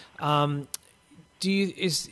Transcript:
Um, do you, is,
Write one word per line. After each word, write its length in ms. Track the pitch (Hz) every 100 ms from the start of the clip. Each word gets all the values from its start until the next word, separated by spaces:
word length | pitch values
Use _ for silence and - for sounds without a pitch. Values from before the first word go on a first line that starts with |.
| - -
Um, 480 | 147 147 147 143 135 - - _ _ - - -
do 120 | 185
you, 220 | 196 196 -
is, 340 | 190 151 -